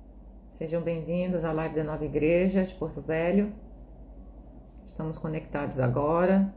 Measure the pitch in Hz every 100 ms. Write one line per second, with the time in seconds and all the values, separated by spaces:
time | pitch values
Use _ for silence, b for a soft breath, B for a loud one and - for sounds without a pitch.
0 | - - - - - - 165 170 160 165
1 | 151 175 180 180 160 156 160 151 151 151
2 | 151 147 151 170 185 190 185 - 156 -
3 | - 160 170 196 208 - - - - -
4 | - - - - - - - - - -
5 | 160 160 165 156 - 147 143 131 127 123
6 | 147 165 180 196 196